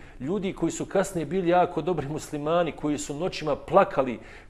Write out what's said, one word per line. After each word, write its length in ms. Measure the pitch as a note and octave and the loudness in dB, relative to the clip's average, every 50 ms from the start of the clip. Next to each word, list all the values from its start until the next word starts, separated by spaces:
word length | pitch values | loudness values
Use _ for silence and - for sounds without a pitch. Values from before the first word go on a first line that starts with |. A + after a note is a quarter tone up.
| - - - - | -12 -18 -14 -10
ljudi 340 | B2+ C#3+ F#3+ G#3+ F3 G3 - | -6 -4 -4 -2 -2 -4 -2
koji 180 | - E3+ D#3+ | -2 -2 -2
su 140 | - - D#3 | -2 -4 -4
kasnije 400 | - - F#3+ F3+ - - E3+ D3+ | 0 0 0 0 0 -2 -6 -4
bili 240 | C#3 E3+ F#3+ F3+ E3 | -2 -2 0 2 4
jako 320 | F3 F3+ F3 E3+ - D#3+ | 6 6 6 4 2 -2
dobri 260 | D3+ E3+ F3+ D#3 C3+ | -2 0 -2 -2 -2
muslimani, 640 | C#3 D#3 C#3+ - - - D3 D3 D3+ E3 F3 F3 D#3 | -4 -6 -6 -6 -6 -6 -4 -2 0 2 2 2 0
koji 260 | B2+ - - D3+ D3 | -2 -2 -2 -2 -2
su 160 | C3+ - - D3 | -2 -2 -6 -4
noćima 420 | C#3+ F3+ F#3+ - - D3+ D3+ C3+ | -4 -4 -4 -4 -4 -2 -2 -2
plakali, 640 | B2 - - D3+ F#3+ F#3+ - - D3+ C3 B2+ A#2 G2+ - - - - - | -2 -2 4 6 6 6 6 4 0 0 0 -2 -6 -10 -14 -18 -20 -20